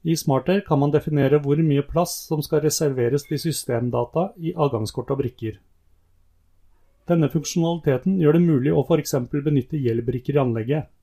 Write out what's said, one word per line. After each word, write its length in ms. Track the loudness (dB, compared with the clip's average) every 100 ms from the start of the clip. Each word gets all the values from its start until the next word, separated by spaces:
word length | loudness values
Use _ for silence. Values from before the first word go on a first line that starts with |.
I 120 | -2 -2
Smartair 400 | 0 0 2 0 2
kan 160 | 0
man 100 | 2
definere 480 | 0 0 0 2 2
hvor 160 | 2 2
mye 200 | 2 2 0
plass 260 | -2 -2 -4 -6
som 160 | -6
skal 160 | -2 0 0
reserveres 580 | 0 -2 0 0 0
til 160 | -2 -4
systemdata 880 | -4 -6 -4 -2 -2 -2 -2 -2 -4 -6
i 160 | -8
adgangskort 640 | -2 0 0 -4 -8 -6
og 80 | -4
brikker. 340 | -4 -6 -10 -10 _ _ _ _ _ _ _ _ _ _ _ _ _ _ -2
Denne 240 | 2 2
funksjonaliteten 880 | 0 -2 -2 -2 0 0 0 0 2
gjør 160 | 4 6
det 80 |
mulig 320 | 4 2 2 0
å 80 |
for 160 | 2 0
eksempel 400 | 0 -4 -2 -4 0
benytte 340 | 0 0 -2
gjelbrikker 560 | -2 -2 -2 -4 0 0
i 80 |
anlegget. 480 | 0 -2 -2 -4 -4 _